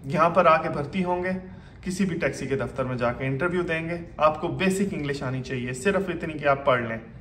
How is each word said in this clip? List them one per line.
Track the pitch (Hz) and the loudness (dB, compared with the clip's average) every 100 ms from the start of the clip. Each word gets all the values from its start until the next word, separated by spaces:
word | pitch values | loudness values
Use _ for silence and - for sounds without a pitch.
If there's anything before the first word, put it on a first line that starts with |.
| 135 | -2
यहाँ | 151 165 | 4 4
पर | 180 170 | 6 6
आके | 160 160 | 6 4
भर्ती | 151 143 196 | -4 -4 -2
होंगे, | 180 180 180 185 - - - - | 0 0 -2 -4 -6 -16 -18 -10
किसी | 185 180 190 | -8 0 0
भी | 165 | 2
टैक्सी | 143 - 131 | -2 -2 -4
के | 131 | -2
दफ्तर | 120 - | -2 -4
में | 127 123 | -4 0
जाके | 120 123 135 | 0 0 -2
इंटरव्यू | 135 175 180 | 0 0 0
देंगे, | 175 160 165 170 170 - | 0 -2 -2 -6 -8 2
आपको | 151 156 170 | 2 2 -4
बेसिक | 135 190 190 202 | 0 2 2 0
इंग्लिश | 160 143 143 | -2 -4 -2
आनी | 135 131 | -2 -4
चाहिए, | 123 127 123 | -4 -4 -4
सिर्फ | 131 202 185 180 | -2 0 2 0
इतनी | 170 165 | -4 -6
कि | 147 143 | 0 2
आप | 139 139 | 4 4
पढ़ | 123 117 | 2 0
लें | 113 - - | -6 -10 -18